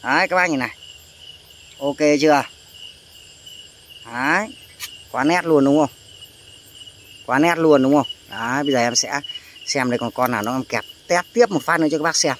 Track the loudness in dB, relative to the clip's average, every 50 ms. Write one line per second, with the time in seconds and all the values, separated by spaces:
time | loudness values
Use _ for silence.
0 | -2 0 0 0 2 2 2 0 0 0 0 -4 -4 -6 -8 -16 -20 -20 -20 -20
1 | -20 -20 -20 -20 -20 -20 -20 -20 -20 -20 -20 -20 -20 -20 -16 -8 -6 -6 -4 0
2 | 2 2 2 4 4 4 2 2 0 -4 -12 -20 -20 -20 -20 -20 -20 -20 -20 -20
3 | -20 -20 -20 -20 -20 -20 -20 -20 -20 -20 -20 -20 -20 -20 -20 -20 -20 -20 -20 -20
4 | -20 -12 -8 -4 -2 0 0 0 -2 -6 -12 -20 -20 -20 -16 -16 -16 -16 -16 -20
5 | -20 -10 -6 -2 0 0 0 0 0 2 4 4 4 4 4 4 2 0 -2 -14
6 | -20 -20 -20 -20 -20 -20 -20 -20 -20 -20 -20 -20 -20 -20 -20 -20 -20 -20 -20 -20
7 | -20 -20 -20 -20 -6 -2 0 2 2 2 2 2 4 4 6 6 6 4 2 2
8 | 0 -2 -8 -18 -18 -16 -10 -8 -6 -4 -4 -4 -2 0 0 0 0 0 0 -2
9 | -4 -4 -6 -6 -8 -8 -18 -18 -18 -20 -20 -20 -12 -6 -4 -2 -2 -2 -2 -2
10 | -4 -6 -2 -2 -2 -2 0 -2 -4 -4 -4 -6 -6 -6 -6 -8 -8 -8 -20 -20
11 | _ -2 -2 -2 -2 -4 2 2 2 2 2 -4 0 0 0 0 0 0 0 0
12 | -2 -2 -2 0 -2 -2 -2